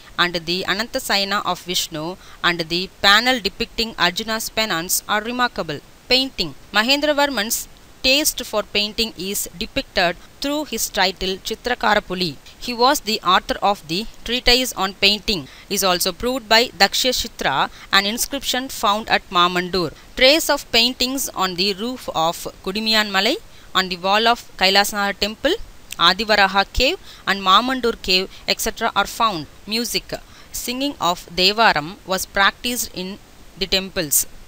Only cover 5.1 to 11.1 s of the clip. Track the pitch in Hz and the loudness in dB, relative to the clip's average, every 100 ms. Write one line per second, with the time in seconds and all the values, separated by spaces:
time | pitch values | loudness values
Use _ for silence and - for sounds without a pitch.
5.1 | 208 220 247 240 - 160 143 - - - | -2 -2 -2 -2 -2 -6 -6 -10 -14 0
6.1 | 254 269 - 240 - - 202 233 285 294 | 0 0 -4 -8 -8 -4 0 2 2 2
7.1 | 285 285 240 214 - - - - - 262 | 2 2 0 -2 -4 -6 -18 -20 -2 2
8.1 | 277 302 - 240 214 202 208 208 208 226 | 4 2 -2 -4 -4 -2 -2 -2 -2 -4
9.1 | - 190 202 - 175 226 277 - 202 175 | -4 -6 -6 -6 -8 -6 -6 -4 0 0
10.1 | 175 - - 277 294 294 220 - - 185 | -2 -12 -8 -4 -4 -4 -4 -4 0 0